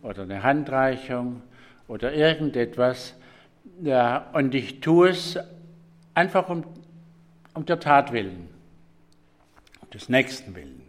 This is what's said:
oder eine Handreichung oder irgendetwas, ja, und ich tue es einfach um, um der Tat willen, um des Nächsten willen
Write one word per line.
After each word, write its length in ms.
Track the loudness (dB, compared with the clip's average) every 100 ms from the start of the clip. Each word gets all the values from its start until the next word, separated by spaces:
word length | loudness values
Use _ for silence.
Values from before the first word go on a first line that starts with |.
oder 200 | -12 -12
eine 200 | -10 -2
Handreichung 1000 | 0 0 0 0 0 0 -6 -6 -6 -10 -16 -20 -20 -20 -14
oder 260 | -6 -4
irgendetwas, 1000 | 2 2 2 -2 -2 -4 2 0 0 -12 -18 -20 -20 _ _ -20 -8
ja, 480 | 0 4 4 0 -2
und 240 | 0 0 0
ich 240 | -6 -6
tue 300 | 4 6 6
es 280 | 4 -6 -10 -12 -20 -20 -20 -20 _ _
einfach 340 | 0 2 0 -2
um, 160 | -6 -8 -16 -20 -20 -20 _ _ _ -16
um 100 | -12
der 140 | -4 -4
Tat 340 | 4 4 4
willen, 360 | -4 -6 -10 -16 -20 -20 -20 -20 _ _ _ _ _ _ _ _ -20
um 80 | -20
des 180 | -18 0
Nächsten 480 | 0 0 -6 -14 -18
willen 260 | -18 -20